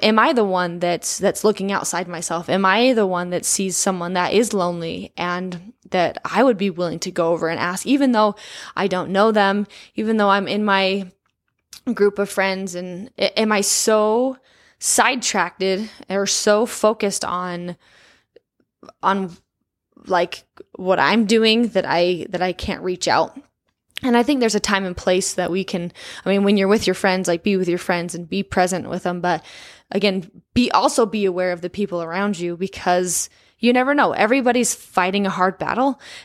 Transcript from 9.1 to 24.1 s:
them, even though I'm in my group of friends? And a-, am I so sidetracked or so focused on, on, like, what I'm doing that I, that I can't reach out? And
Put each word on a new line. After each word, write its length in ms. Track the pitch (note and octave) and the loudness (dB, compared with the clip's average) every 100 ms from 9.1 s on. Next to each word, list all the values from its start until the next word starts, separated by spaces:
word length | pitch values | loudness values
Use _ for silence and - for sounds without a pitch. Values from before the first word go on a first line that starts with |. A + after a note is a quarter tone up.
| F#3+ A3 | 2 4
them, 340 | G#3+ G3 G3+ G#3 - - - | 4 2 2 -4 -10 -12 -6
even 220 | G#3+ A3 | -2 2
though 100 | G3+ | 4
I'm 220 | G3 F#3 | 2 2
in 160 | G3+ G#3 | -2 2
my 440 | G3 F#3+ G3 F#3 - _ _ _ _ _ - - | 2 2 -2 -6 -16 _ _ _ _ _ -10 -6
group 260 | A3 G3+ G3+ | 2 2 2
of 100 | G3+ | -4
friends? 460 | - F#3+ F#3+ F#3+ F3 | -2 -2 -2 -6 -8
And 340 | F#3 F3 A3 - | -10 -10 -12 -4
a-, 220 | G3 - | -2 0
am 140 | A3 | 0
I 80 | G#3 | 2
so 760 | G3+ - - A3 G#3+ A3+ C4 C4 _ _ _ _ | 0 0 2 2 4 2 0 -4 _ _ _ _
sidetracked 840 | - - A3+ B3+ - G3+ F3 - F#3+ F#3+ A3 - - | -2 2 2 0 -2 -2 -2 -2 -2 -2 -4 -12 -6
or 160 | G3 G3 | -2 -2
so 400 | - - G#3 A#3 | 0 2 4 2
focused 580 | - G#3+ A3 G3+ G3 | 0 0 2 -2 -4
on, 540 | F#3 F3+ F3+ F3 F3 F3+ _ _ _ _ _ _ _ _ _ _ - - | -4 -6 -6 -8 -10 -12 _ _ _ _ _ _ _ _ _ _ -20 -6
on, 300 | F#3 G3 F#3 E3+ _ _ _ _ _ _ - | -2 -2 -4 -10 _ _ _ _ _ _ -4
like, 360 | F3+ F3+ - _ - - | -2 -2 -6 _ -20 -20
what 260 | - F#3 F3+ | -6 0 2
I'm 260 | C#3 G#3 G#3 | 4 4 4
doing 440 | A3+ A3 A3 A#3 | 4 4 4 2
that 160 | F#3+ C3 | 0 0
I, 380 | D#3+ F3 F3 - | 0 0 0 -4
that 100 | F3+ | -4
I 100 | F3+ | -4
can't 320 | F3 - - | -4 -6 -6
reach 240 | F3+ F3+ - | -6 -4 0
out? 320 | C3 - - - _ _ _ _ - | 0 0 -6 -20 _ _ _ _ -6
And 120 | C4 | 2